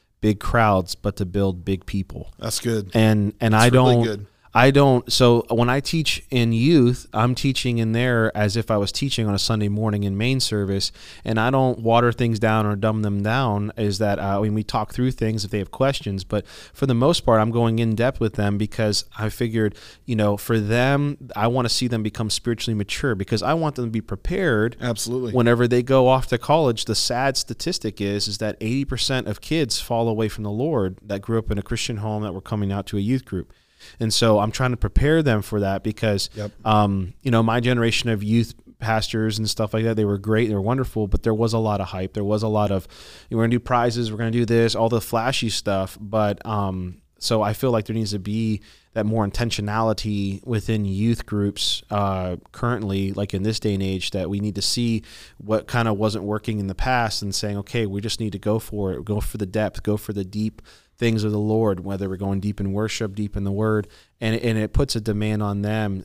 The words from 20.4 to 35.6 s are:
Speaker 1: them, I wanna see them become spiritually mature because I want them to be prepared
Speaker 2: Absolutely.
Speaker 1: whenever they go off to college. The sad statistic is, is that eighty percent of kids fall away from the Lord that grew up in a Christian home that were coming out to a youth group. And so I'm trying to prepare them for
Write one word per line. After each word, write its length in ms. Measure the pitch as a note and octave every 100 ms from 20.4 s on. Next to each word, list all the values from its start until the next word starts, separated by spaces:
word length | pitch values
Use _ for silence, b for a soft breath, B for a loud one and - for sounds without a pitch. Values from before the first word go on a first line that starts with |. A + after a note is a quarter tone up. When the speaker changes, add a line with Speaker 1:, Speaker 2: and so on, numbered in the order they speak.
| - A2+
Speaker 1:
them, 720 | G#2 A#2 B2+ C#3 C#3+ C#3 B2+
I 140 | - A2+
wanna 200 | B2 A#2+
see 200 | - B2
them 160 | A#2
become 260 | G#2+ - A2
spiritually 460 | - - A#2 - G#2+
mature 380 | G2+ - C#3+ G#2
because 260 | G2 A2
I 120 | G2
want 200 | D#3+ D#3
them 120 | C3+ A#2+
to 40 |
be 100 | A2
prepared 720 | - G2 - F3+ F#3 A2 A2+ -
Speaker 2:
Absolutely. 520 | B2 A2+ - B2 B2
Speaker 1:
whenever 340 | B2 A#2 A#2+ A#2+
they 160 | A#2+
go 240 | B2 C3+ B2+
off 220 | C3 -
to 100 | A#2+
college. 460 | - D3+ D3 A2+
The 100 | -
sad 420 | G#2+ - A#2+ C#3 C3
statistic 640 | - A2+ - F3 A2 G2+
is, 280 | G2+ G2+ G#2
is 100 | G2+
that 180 | G#2+ -
eighty 240 | A2 C3
percent 420 | C#3 B2 - C3 -
of 140 | G#2
kids 400 | - D#3+ C#3 -
fall 280 | - A#2 A#2
away 200 | A2 A2
from 160 | -
the 60 | G#2+
Lord 440 | G#2 C#3+ D3 F#2+ F#2+
that 200 | G#2 G2+
grew 180 | G2 A2+
up 100 | G#2+
in 80 | G2+
a 40 |
Christian 340 | - A#2+ - A2+
home 260 | A2 G#2+
that 100 | G#2
were 60 | F2+
coming 300 | - G#2+ G2+
out 160 | G2 G2
to 120 | G#2
a 20 |
youth 240 | G2+ C3
group. 280 | - F#2 - B B B B B
And 140 | A2+
so 240 | - A#2 G#2
I'm 120 | G#2+
trying 200 | - B2+
to 80 | B2
prepare 440 | G#2 - C#3 D#3+
them 200 | D3 A2
for 180 | G2 G#2+